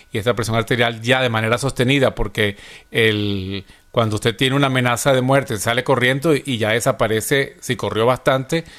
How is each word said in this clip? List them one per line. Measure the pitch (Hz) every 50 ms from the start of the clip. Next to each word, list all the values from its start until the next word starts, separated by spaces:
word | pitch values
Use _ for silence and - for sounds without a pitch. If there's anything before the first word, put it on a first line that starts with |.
| - -
y | - 110
esta | 101 123 107
presión | 110 110 113 113
arterial | 117 107 - 131 117 120 120 117 110
ya | 113 120 127 131
de | 131 120
manera | 113 110 110 113 120
sostenida, | 117 139 127 - - 123 127 139 139 131 113 -
porque | - 107 104 - - 107 101 101 - - - - - - -
el, | - 120 113 110 107 104 104 101 101 95 92 95 98 98 - - - _ _ _
cuando | - 123 113 107 107
usted | 101 - 120 101
tiene | - 135 131 135
una | 143 143
amenaza | 135 131 127 123 123 120 113 - 143 131
de | 127
muerte, | 123 131 139 139 120 - 117
sale | 98 - 113 117 127 -
corriendo | - 131 120 123 127 135 139 139 165 147
y, | 131 -
y | 143 123 107
ya | 110 104
desaparece, | 113 120 - 139 - - 120 104 110 110 - - 147 139 135 - - -
si | - - 120
corrió | - 113 101 95 107 113
bastante, | 127 127 - - 151 135 135 127 - 165 165 165 - -